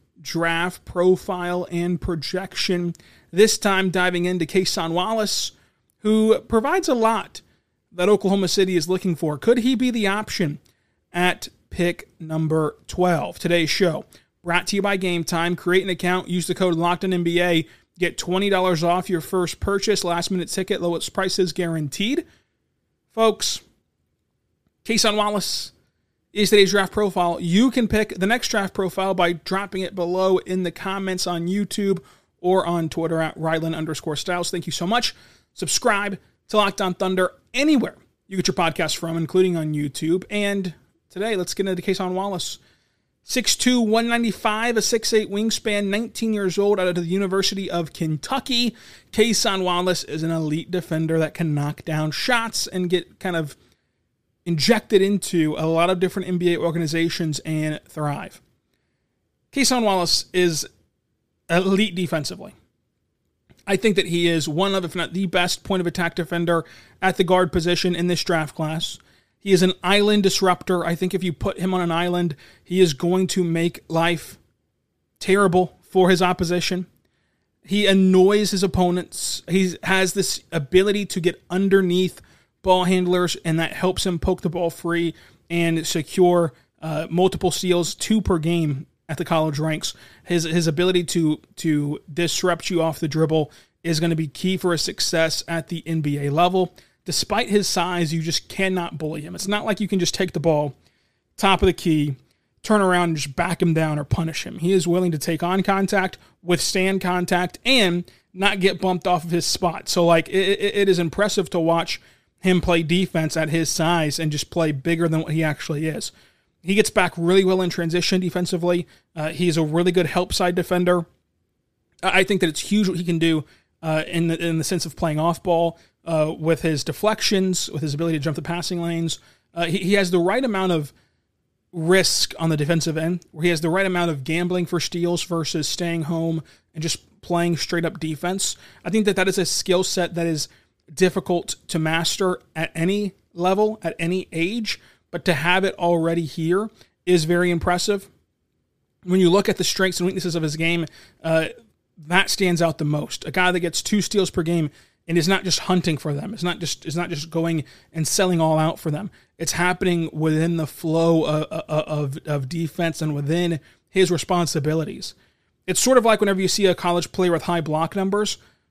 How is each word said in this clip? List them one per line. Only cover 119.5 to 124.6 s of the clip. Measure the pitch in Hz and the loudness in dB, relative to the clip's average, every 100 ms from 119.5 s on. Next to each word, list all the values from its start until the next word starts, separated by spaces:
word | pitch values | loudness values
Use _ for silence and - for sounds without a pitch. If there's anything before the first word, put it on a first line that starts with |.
| 156 | 2
a | |
really | 156 165 170 | 2 2 2
good | 170 165 | 2 2
help | 180 180 | 0 -2
side | - 180 | 0 0
defender. | 180 170 180 180 180 165 _ _ _ _ _ _ _ _ _ | 0 0 2 4 2 0 _ _ _ _ _ _ _ _ _
I, | 190 185 | 0 2
I | |
think | 190 196 | 2 2
that | 170 | 0
it's | 151 | -2
huge | - 208 190 | -2 0 2
what | 165 | 0
he | |
can | 175 165 | -2 0
do, | 165 160 151 _ _ _ | 2 0 -4 _ _ _
uh, | 160 156 151 | -4 -4 -2
in | 170 165 | -2 0
the, | 165 | 0
in | 170 | -2
the | 160 | -2